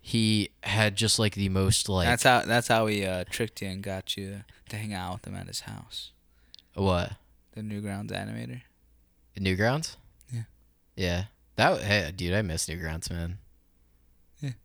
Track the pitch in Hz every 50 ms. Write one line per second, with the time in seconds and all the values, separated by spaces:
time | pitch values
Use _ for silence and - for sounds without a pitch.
0 | _ - - 117 113 110 110 107 101 - _ _ - - - 107 110 107 98 98
1 | 113 107 - - 110 104 - 98 98 95 95 95 95 95 - - - - 98 92
2 | 87 87 120 120 - 139 123 120 - - 113 120 117 - 120 113 113 107 107 104
3 | 98 95 92 90 90 - - - 117 107 - - - 98 92 95 98 98 95 95
4 | 95 - - - 98 95 98 101 98 _ - - _ - - 107 107 107 104 92
5 | 90 90 90 - - 90 92 95 90 90 92 - - - 104 104 - - - -
6 | - - _ _ _ _ _ _ _ _ _ - _ _ _ - 98 95 92 87
7 | 87 - - - _ _ _ _ _ _ _ 107 107 107 104 101 104 104 98 98
8 | 104 110 101 95 98 104 110 117 117 123 123 123 - _ _ _ _ _ _ _
9 | _ _ _ _ _ _ _ - 98 95 95 92 104 117 131 151 160 - - -
10 | _ - _ _ _ _ 123 117 113 - - _ _ _ _ _ _ _ _ -
11 | 92 90 87 87 95 104 _ _ _ _ _ - 110 156 185 135 - 101 101 104
12 | 92 73 87 90 87 87 90 104 110 92 80 80 - - 80 85 80 82 80 82
13 | - - 87 85 82 85 92 101 - - - _ _ _ _ _ _ _ _ _
14 | _ _ _ _ _ _ _ _ 147 139 120 - _